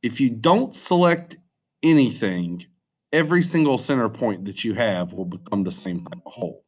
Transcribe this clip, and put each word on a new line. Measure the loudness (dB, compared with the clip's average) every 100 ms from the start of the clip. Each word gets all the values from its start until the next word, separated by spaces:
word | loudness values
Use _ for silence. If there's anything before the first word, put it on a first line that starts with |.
if | -6 0
you | -2
don't | 2 2 2 2
select | -2 2 4 4 2 -4 -20 _ _ _ _
anything, | 4 6 4 0 -4 -2 -4 -8 -14 _ _ _ _
every | 0 2 2
single | 2 2 2 2
center | 0 0 0
point | -2 -4 -4 -8
that | -6
you | -6
have | -2 0 -2 -4
will | -6
become | -8 -10 -6 -4
the | -2
same | -4 -6 -8
type | -10 -18 -18
of |
hole. | -10 -10 -10